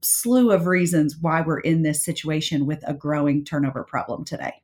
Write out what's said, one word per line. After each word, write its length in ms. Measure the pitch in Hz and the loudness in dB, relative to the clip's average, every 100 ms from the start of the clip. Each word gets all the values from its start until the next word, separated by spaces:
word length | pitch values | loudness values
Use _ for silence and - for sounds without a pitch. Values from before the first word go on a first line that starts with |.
slew 500 | - - 240 254 240 | -4 -2 2 4 6
of 140 | 185 175 | 4 4
reasons 500 | 180 175 170 151 156 | 2 4 2 2 0
why 240 | 165 160 | 0 0
we're 200 | 165 156 | 0 -2
in 220 | - 165 | 2 2
this 220 | 156 151 | 2 0
situation 640 | - 160 156 156 160 151 143 | -4 -6 -4 -4 -2 0 0
with 160 | 151 - | -2 -6
a 60 | |
growing 500 | 143 147 151 147 143 | -6 -4 0 2 0
turnover 420 | 143 151 139 113 | -2 -2 -2 -4
problem 380 | - 120 - - | -6 -6 -6 -8
today. 300 | 82 - - - | -8 -8 -8 -12